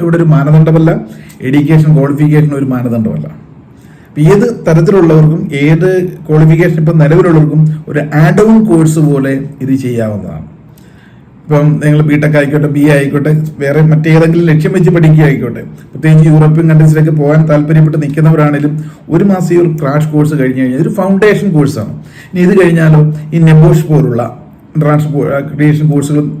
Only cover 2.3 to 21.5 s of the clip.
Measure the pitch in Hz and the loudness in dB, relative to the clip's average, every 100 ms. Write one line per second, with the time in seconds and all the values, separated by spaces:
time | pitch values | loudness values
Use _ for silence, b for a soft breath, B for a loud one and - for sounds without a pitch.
2.3 | 151 147 139 131 123 120 113 104 80 - | 2 0 -2 -4 -4 -4 -4 -4 -6 -10
3.3 | - - - - B B B B - 160 | -16 -20 -20 -20 B B B B -2 2
4.3 | 202 240 - 175 165 170 196 165 156 156 | 2 0 -4 -2 0 2 2 2 4 2
5.3 | 165 - 139 147 160 185 185 180 - - | 0 -4 -2 0 0 0 -2 -4 -8 -2
6.3 | 156 156 160 175 160 156 165 151 175 185 | 2 4 2 0 0 0 2 2 2 2
7.3 | 156 147 151 156 - - 147 147 151 170 | 2 2 0 0 -2 -8 -6 -4 0 2
8.3 | 196 220 220 - 165 156 160 147 139 135 | 2 2 2 2 2 0 0 0 0 -2
9.3 | 135 - - 131 131 123 117 110 104 90 | -4 -8 -10 -6 -4 -4 -4 -4 -6 -10
10.3 | 78 - - - B B B B B B | -14 -16 -20 -20 B B B B B B
11.3 | - - 151 151 - 151 151 147 147 151 | -16 -4 0 0 0 0 0 0 0 0
12.3 | 151 139 147 - 139 147 143 139 143 156 | 0 0 -2 -2 0 0 2 0 -2 -2
13.3 | 156 - - 139 151 156 156 160 160 165 | -2 -4 -6 -4 0 2 2 2 2 2
14.3 | 170 170 151 185 190 165 165 156 156 151 | 2 0 0 0 0 0 2 4 4 2
15.3 | 123 117 110 - - B - 156 156 160 | 0 -6 -10 -14 -18 B -4 2 4 4
16.3 | 151 156 156 160 156 156 156 160 156 143 | 4 2 2 2 2 2 2 0 0 0
17.3 | 156 156 147 147 156 151 151 139 151 156 | 0 2 0 0 2 2 0 -4 0 2
18.3 | 156 147 143 147 156 B B B 170 202 | 2 0 0 -4 -6 B B B -2 0
19.3 | 185 175 175 160 - 135 151 156 151 151 | -2 0 0 0 -2 -4 -2 -2 -2 -2
20.3 | 147 127 127 131 131 156 - 185 196 214 | -2 -2 -2 -4 -2 -4 -2 -2 0 0
21.3 | 165 196 | 0 -2